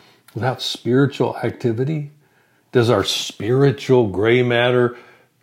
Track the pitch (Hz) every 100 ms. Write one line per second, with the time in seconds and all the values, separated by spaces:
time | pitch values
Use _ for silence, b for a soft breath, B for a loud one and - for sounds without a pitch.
0 | b b b - 123 120 - - 117 127
1 | 139 - 117 - 117 - 123 113 131 156
2 | 143 _ _ _ _ _ _ 127 113 104
3 | 95 - - - 104 131 139 - - 127
4 | 110 90 110 123 123 120 123 123 120 120
5 | B B B B